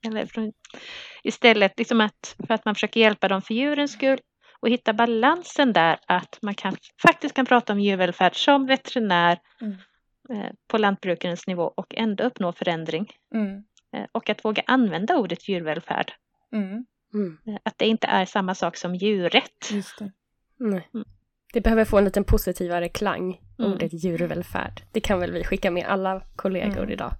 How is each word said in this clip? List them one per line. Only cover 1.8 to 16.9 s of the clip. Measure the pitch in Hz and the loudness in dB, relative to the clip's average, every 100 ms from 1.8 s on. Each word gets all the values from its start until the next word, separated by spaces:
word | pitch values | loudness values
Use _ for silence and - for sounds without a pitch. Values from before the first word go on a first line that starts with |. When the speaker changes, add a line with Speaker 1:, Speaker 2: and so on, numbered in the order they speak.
| 226 233 | 0 4
Speaker 1:
att, | 208 _ - - - | 4 _ -20 -14 -2
för | |
att | 220 - | -2 0
man | 202 | -2
försöker | 208 - | -2 4
hjälpa | 226 208 190 | 4 4 0
dem | 190 | 0
för | 190 | -2
djurens | 220 285 294 285 | -2 0 0 -2
skull | 214 269 269 _ _ _ _ | 0 0 0 _ _ _ _
och | - | 0
hitta | 240 - | 0 0
balansen | 214 233 226 247 349 349 - 277 | 2 2 4 4 2 -2 0 4
där, | 185 165 156 _ | 6 4 2 _
att | 180 - - | -2 -2 -10
man | 208 202 | -8 -6
kan, | 196 - - _ | -6 -6 -12 _
faktiskt | - 320 294 - | 2 4 -2 -2
kan | 254 | 4
prata | 247 233 | 4 4
om | 202 | 0
djurvälfärd | 202 196 185 180 185 - | 0 2 0 4 2 4
som | - 285 262 | 4 4 4
veterinär, | 262 - - 214 175 175 175 _ _ | 0 0 -4 2 4 4 2 _ _
Speaker 2:
Mm. | 220 190 _ _ _ _ _ | -10 -10 _ _ _ _ _
Speaker 1:
eh, | 226 202 - _ | -8 -8 -12 _
på | 220 | 2
lantbrukarens | 208 196 190 170 180 170 - | 2 0 -2 -2 -2 -6 -6
nivå | 180 165 - | -4 -4 -4
och | 185 - | -10 -4
ändå | 226 196 | -4 0
uppnå | 247 - 180 | -2 -2 -4
förändring. | 175 180 165 160 160 208 - _ 226 | -2 -2 -2 -4 -6 -6 -12 _ -4
Speaker 2:
Mm. | 202 196 208 _ _ - | -4 -6 -16 _ _ -12
Speaker 1:
Eh, | - | -8
och | 226 - | -8 -4
att | 214 220 | -4 -2
våga | 208 - | -4 2
använda | 262 226 160 214 349 | 2 2 0 0 0
ordet | 196 170 - | 0 -4 -4
djurvälfärd. | 185 160 156 - - - - _ _ _ | -4 -4 -6 -4 -4 -4 -8 _ _ _
Speaker 2:
Mm. | 220 190 208 247 | -6 -6 -8 -12